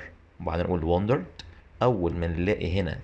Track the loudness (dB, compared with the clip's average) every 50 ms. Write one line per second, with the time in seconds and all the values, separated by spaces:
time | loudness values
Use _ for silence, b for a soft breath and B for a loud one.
0 | -4 -12 -18 -20 -20 -20 -18 -10 -6 -4 -2 0 0 0 0 0 2 2 2 2
1 | 2 2 0 0 -2 -6 -12 -16 B B B B B -20 -4 0 2 2 4 2
2 | 0 0 0 0 -2 -2 0 0 2 2 2 0 0 0 0 0 0 0 -4 -6